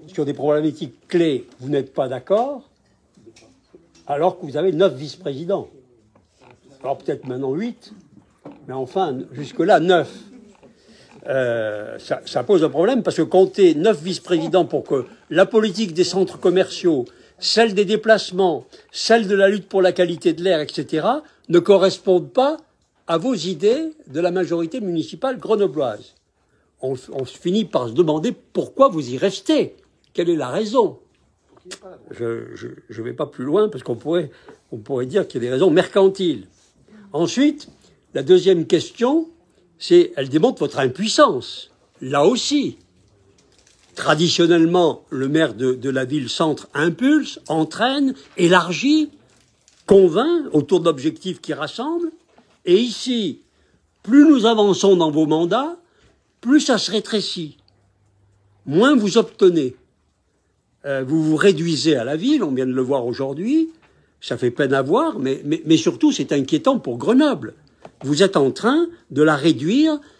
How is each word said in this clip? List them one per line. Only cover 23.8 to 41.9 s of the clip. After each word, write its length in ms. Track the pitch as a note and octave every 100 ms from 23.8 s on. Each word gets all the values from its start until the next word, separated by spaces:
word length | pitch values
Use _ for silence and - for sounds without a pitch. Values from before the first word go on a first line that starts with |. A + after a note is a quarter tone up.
| D#4+ - -
de 120 | C#3
la 100 | F3
majorité 520 | F3+ E3+ E3+ E3 C4
municipale 580 | G3+ E3 D#3 E3 C4+ B3+
grenobloise. 760 | F3+ A3 F#3+ D3+ B2+ G#2 - _ _ _ _ _ _ _
On, 140 | C3 B2+ -
on 140 | - B2+
finit 400 | - F3 G#3 G3
par 240 | D3 A#2+
se 40 |
demander 400 | A#2+ E3 D3+ G3 - _
pourquoi 360 | - C#3 - C4+
vous 200 | E3+ A#2+
y 80 | B2+
restez. 580 | F#3+ - - D4+ C3 - _ _ _
Quelle 160 | - F3
est 60 | E3
la 140 | B2
raison ? 500 | D#3 G#3+ B3 G3 B2+ _ _ _ _ _ _ - - F#3+ - -
Je, 320 | - A#2 A#2 -
je, 140 | - - - -
je 120 | A2
vais 120 | A2+
pas 120 | B2 D3
plus 180 | -
loin, 260 | C3 E3 G#3+
parce 140 | C3+
qu'on 120 | - A#2+
pourrait, 340 | C#3 F3 C#3+ - - - _
on 60 | A#2+
pourrait 300 | G#2+ C3 B2
dire 200 | G3 -
qu'il 140 | B2+
y 40 | A#2+
a 40 |
des 40 |
raisons 180 | C3 F3+
mercantiles. 760 | D#3 F3 G3+ G3 F#3+ F3+ B2 - _ _ _ _ - -
Ensuite, 580 | - E3+ - D4 D4 - _ _ _ _
la 80 | C#3
deuxième 460 | C3+ F#3 F#3 F3 D#3
question, 600 | E3+ - - A#3+ D#4 D#4+ _ _ _ _ _
c'est, 340 | - F3 E3+ -
elle 140 | C3+
démontre 300 | D3+ A3+ -
votre 200 | D3 -
impuissance. 920 | C3 B2+ G#3+ - C#4+ C#3 - - - _ _